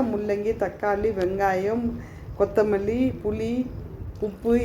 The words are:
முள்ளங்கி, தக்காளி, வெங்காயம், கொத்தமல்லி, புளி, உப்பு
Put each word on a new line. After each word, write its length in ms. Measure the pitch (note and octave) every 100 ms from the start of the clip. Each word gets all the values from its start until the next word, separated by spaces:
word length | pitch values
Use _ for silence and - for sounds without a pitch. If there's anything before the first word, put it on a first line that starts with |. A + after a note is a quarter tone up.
| A#3
முள்ளங்கி, 400 | G#3 G#3 G3+ G#3 A3
தக்காளி, 480 | F#3+ - G#3 G3+ A3 F#3+
வெங்காயம், 640 | F#3 F#3+ G3 F#3 G3 A#3 A#3 - - - - -
கொத்தமல்லி, 640 | G3+ G#3+ G#3 G3+ G3+ A#3+ C4 -
புளி, 280 | G#3 A3 A3+ B3 B3+ - - - - - G#3
உப்பு 260 | F#3+ A3+ A#3+